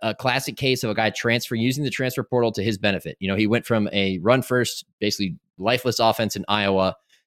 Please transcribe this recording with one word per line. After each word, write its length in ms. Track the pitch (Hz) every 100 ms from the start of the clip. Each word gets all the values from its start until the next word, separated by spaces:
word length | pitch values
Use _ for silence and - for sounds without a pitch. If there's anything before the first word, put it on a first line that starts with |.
a 140 | 113 104
classic 420 | 131 127 139 110
case 260 | 135 127
of 60 | 113
a 60 | 101
guy 160 | 110
transfer, 420 | - 120 117 -
using 300 | 117 120 131
the 80 | 143
transfer 320 | - 131 127
portal 280 | 120 127 117
to 100 | 107
his 160 | 101 101
benefit. 360 | 101 95 80 -
You 80 | 95
know, 80 | 98
he 100 | 107
went 180 | 117
from 240 | - 113 104
a 240 | 101 98 92
run 180 | 92 127
first, 440 | - 127 117 - - _
basically 380 | 104 - 95 80 _ -
lifeless 400 | 98 123 127 110
offense 360 | 113 110 107 101
in 80 | -
Iowa 480 | 104 101 95 92 - _ _